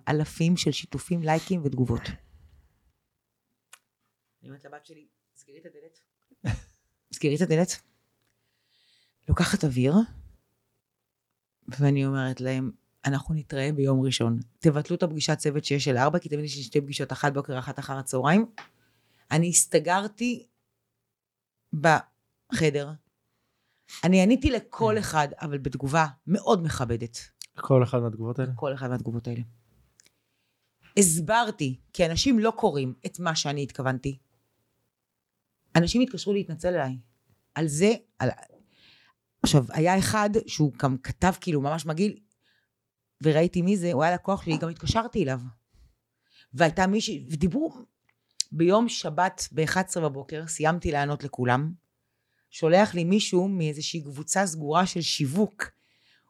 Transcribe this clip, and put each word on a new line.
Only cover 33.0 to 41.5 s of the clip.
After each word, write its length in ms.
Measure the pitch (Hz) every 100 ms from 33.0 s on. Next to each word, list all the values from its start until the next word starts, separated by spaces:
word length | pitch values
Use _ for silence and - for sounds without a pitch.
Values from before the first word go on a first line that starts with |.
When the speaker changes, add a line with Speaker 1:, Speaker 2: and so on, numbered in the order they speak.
| -
Speaker 1:
את 140 | -
מה 160 | 175 160
שאני 280 | 147 143
התכוונתי. 540 | 135 - 127 127 139 135 _ _ _ _ _ _ _ _ _ _ _ _ _ _ _ 165
אנשים 260 | 170 240
התקשרו 320 | 254 180 196
להתנצל 340 | 202 175 156 180
עליי. 300 | 175 135 131 - _ _ _ _ 143
על 120 | 160
זה, 260 | 147 202 233 - -
על, 100 | 127 - - _ _ _ _ _ _ _ _ _
עכשיו, 220 | - 147 117
היה 300 | 170 165 190
אחד 300 | 139 214 208 214 -
שהוא 260 | - 147 -
גם 200 | 135 135
כתב 360 | - - 180 -
כאילו 200 | -